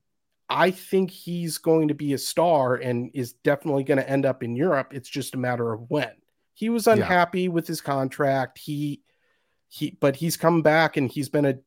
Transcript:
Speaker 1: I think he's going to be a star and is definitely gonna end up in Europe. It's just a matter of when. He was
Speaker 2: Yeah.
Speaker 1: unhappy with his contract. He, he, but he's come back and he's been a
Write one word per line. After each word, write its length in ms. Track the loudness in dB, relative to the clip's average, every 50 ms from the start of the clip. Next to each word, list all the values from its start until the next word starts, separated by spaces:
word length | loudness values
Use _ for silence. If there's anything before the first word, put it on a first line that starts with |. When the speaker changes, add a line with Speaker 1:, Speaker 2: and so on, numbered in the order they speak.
| _ _ _ _ _ _ _ _ _ -4
Speaker 1:
I 220 | 0 2 2 2
think 400 | 2 -2 -4 -2 0 0 0 0
he's 480 | -4 -10 -10 -8 -6 -6 -4 -6 -6 -2
going 300 | 2 2 4 4 4 2
to 60 | 0
be 180 | -2 -2 -2 -2
a 40 | -2
star 580 | -4 -4 0 0 2 4 4 4 2 2 0
and 340 | 0 -2 -2 -2 -2 -4 -6 -6
is 180 | -8 -8 -8 -10
definitely 500 | _ -2 0 0 0 0 -2 -2 0 0
gonna 180 | 2 2 2
end 240 | 2 0 0 0 0
up 160 | 0 -2 -2
in 140 | -6 -6 -2
Europe. 320 | 0 0 2 2 0 -2 -4
It's 160 | -10 -16 -14 -10
just 260 | -8 -8 -8 -6 -6
a 40 | -4
matter 340 | -2 -2 -2 -2 -2 -4
of 160 | -4 -6 -6 -4
when. 200 | -2 -2 -2 -4 -8 _ _ _ _ _ _ _
He 160 | _ -6 -4 -2
was 180 | -2 2 4
Speaker 2:
Yeah. 60 | 4
Speaker 1:
unhappy 560 | 4 4 4 4 4 2 2 2 0 -2 -2 0
with 180 | 0 -2 -2
his 140 | -2 -6 -6
contract. 800 | -4 -2 -2 0 -2 -2 -2 0 0 2 2 0 -2 -4 -8 -12
He, 420 | -10 -8 -6 -4 -4 -6 -6 -8 _ _ _ _ _ _ _ _ _ _ _ _ _ _
he, 280 | -8 -6 -6 -6 -2 0
but 160 | 0 0 0
he's 200 | 0 -2 -4 -2
come 240 | 0 2 2 4 4
back 380 | 4 4 4 4 4 2 2 0
and 120 | -2 -2
he's 200 | -2 -6 -6 -2
been 160 | 0 2 2
a 120 | 2 0 -2 -8